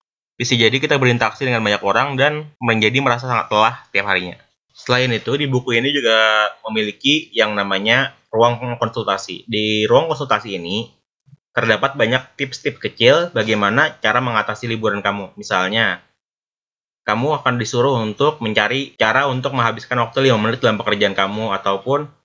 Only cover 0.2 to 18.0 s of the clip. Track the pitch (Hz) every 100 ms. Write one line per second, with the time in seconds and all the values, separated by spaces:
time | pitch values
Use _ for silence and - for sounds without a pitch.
0.2 | _ - 123 120 113 131 135 143 123 120
1.2 | 110 - 135 117 107 104 98 110 139 131
2.2 | 143 151 151 - 120 110 107 131 135 120
3.2 | 127 117 - 107 113 120 - 98 101 92
4.2 | 90 87 _ _ _ - - 123 127 113
5.2 | - 143 143 127 131 117 135 143 117 110
6.2 | 110 107 104 - 113 110 104 - 135 151
7.2 | - 110 107 104 98 98 107 123 131 -
8.2 | - 110 120 117 123 117 113 117 101 95
9.2 | - 87 - 107 107 107 107 127 165 143
10.2 | 135 104 110 92 85 104 120 _ _ _
11.2 | _ - _ - 113 104 135 139 113 127
12.2 | - - 135 - - - - - 117 156
13.2 | 175 113 110 107 101 123 156 - - 123
14.2 | 127 110 107 107 117 110 110 101 101 101
15.2 | 92 - - 95 92 110 107 87 _ _
16.2 | _ _ _ _ _ _ _ _ - 107
17.2 | 139 143 131 120 110 120 135 123